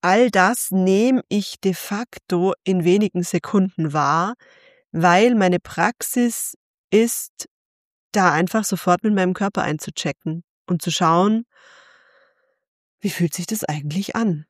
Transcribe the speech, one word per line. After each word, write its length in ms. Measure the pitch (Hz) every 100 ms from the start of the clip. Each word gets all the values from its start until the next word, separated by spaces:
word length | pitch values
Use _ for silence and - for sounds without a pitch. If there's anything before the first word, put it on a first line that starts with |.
all 280 | 208 202 247
das 400 | 196 185 240 -
nehme 500 | 190 185 190 240 262 -
ich 300 | 208 196 -
de 140 | 190
facto 800 | 180 - 202 247 - _ 180 185 -
in 200 | - 185
wenigen 400 | 170 190 208 180
Sekunden 720 | 175 180 - 208 185 - 160
wahr, 420 | 147 143 156 185 247 _ _ _ _ _
weil 440 | 165 175 175 233 233
meine 240 | 185 180
Praxis 960 | - - 180 - - - 240 226 - - _ _ _
ist, 560 | 208 233 - - _ - _ _ _ _ _ _
da 200 | 208 185
einfach 340 | 151 180 220 208
sofort 380 | 180 - 175
mit 100 | 220
meinem 200 | 208 185
Körper 300 | 185 202 208
einzuchecken 800 | - 151 - - 165 - - 160 - _ -
und 140 | 175
zu 100 | -
schauen, 540 | 160 170 170 196 220 233 _ _ - _ _ _ _ _ _ _ _ _ _ _ _
wie 80 | 202
fühlt 240 | - 170
sich 140 | - 175
das 160 | 220
eigentlich 520 | - 151 147 156 196 -
an? 300 | 226 156 151